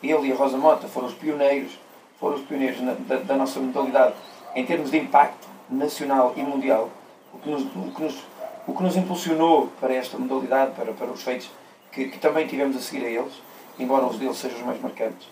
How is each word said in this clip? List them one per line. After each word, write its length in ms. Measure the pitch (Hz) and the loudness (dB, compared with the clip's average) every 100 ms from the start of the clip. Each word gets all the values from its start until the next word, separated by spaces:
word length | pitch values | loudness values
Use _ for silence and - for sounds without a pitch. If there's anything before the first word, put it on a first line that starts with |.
Ele 280 | 135 156 135 | 0 2 2
e 20 | |
a 40 | 131 | 2
Rosa 220 | 135 127 | 2 4
Mota 300 | 156 147 - | 6 6 2
foram 200 | 135 123 | -6 -6
os 60 | |
pioneiros, 640 | - 151 147 139 139 123 - - - - _ | -4 -4 2 4 4 -2 -10 -20 -20 -20 _
foram 180 | 147 143 | -2 -2
os 40 | |
pioneiros 380 | 135 139 131 117 | -4 -2 -2 -2
na, 120 | 127 | -4
da, 240 | 117 - 131 | -4 -2 -4
da 180 | - 139 | 0 0
nossa 240 | 135 139 | 0 -2
modalidade 560 | 131 135 131 135 127 - - - - 127 | -4 -2 2 6 4 4 -10 -18 -8 -6
em 100 | 127 | -2
termos 240 | 165 139 | -2 0
de 80 | 156 | 0
impacto 500 | - - - - - - - | 4 6 6 2 -16 -20 -6
nacional 640 | 131 143 - 139 135 123 - | -2 -2 -2 0 4 4 2
e 60 | |
mundial. 480 | 139 135 131 - - - - - - | -2 -2 2 2 0 -8 -20 -20 -20
O 40 | - | -12
que 100 | 147 | -6
nos, 140 | 147 | -4
o 280 | 131 185 190 | -4 -8 -10
que 80 | - | -6
nos, 140 | 156 131 - - - - - | -6 -6 -14 -14 -14 -12 -8
o 60 | |
que 100 | - | -2
nos 120 | 185 185 | 2 2
impulsionou 760 | 180 - 165 160 165 160 135 - | 0 -2 0 4 6 6 4 -2
para 140 | 131 | -2
esta 240 | 131 123 - | 0 -2 -6
modalidade, 540 | 127 135 135 135 135 | -4 -2 2 2 2
para, 220 | - 113 | 0 -8
para 180 | 104 123 | -6 -8
os 100 | - | -6
feitos 280 | - 123 - - - - - | -6 -6 -8 -16 -20 -20 -14
que, 180 | - 131 | -8 -6
que 100 | - | 0
também 260 | 156 151 139 | 2 2 0
tivemos 280 | 135 139 127 | 0 -2 -2
a 40 | |
seguir 260 | - 131 120 | -6 -6 -4
a 40 | |
eles, 240 | 117 - - - - - - | -4 -6 -10 -20 -20 -20 -8
embora 260 | 127 135 123 | 0 2 2
os 120 | 110 | 0
deles 200 | 131 - | -4 -4
sejam 220 | 131 120 | -6 -6
os 60 | 123 | -6
mais 140 | 123 | -6
marcantes. 480 | - - 113 - - | -8 -6 -6 -6 -16